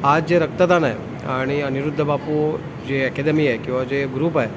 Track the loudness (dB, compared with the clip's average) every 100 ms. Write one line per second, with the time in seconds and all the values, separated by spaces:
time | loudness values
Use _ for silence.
0 | 4 2 4 2 2 2 4 4 2 -2
1 | -8 -8 -6 -4 -2 -2 -2 -2 -2 -2
2 | 0 0 0 0 0 -2 -8 -12 -4 -2
3 | -2 0 0 2 2 0 -2 -4 -2 -2
4 | -2 0 0 2 -2